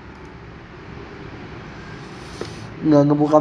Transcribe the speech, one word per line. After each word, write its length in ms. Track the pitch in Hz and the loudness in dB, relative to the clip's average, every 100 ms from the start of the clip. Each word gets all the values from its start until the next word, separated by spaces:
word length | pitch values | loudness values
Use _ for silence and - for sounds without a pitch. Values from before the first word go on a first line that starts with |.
| - - - - - - - - - - - - - - - - - - - - - - - - - - - - | -18 -16 -16 -16 -16 -18 -18 -18 -16 -14 -14 -14 -14 -14 -14 -14 -14 -14 -14 -14 -14 -14 -14 -12 -10 -10 -12 -2
nggak 200 | 156 143 143 | 6 8 8
ngebuka 320 | 147 147 151 | 6 6 6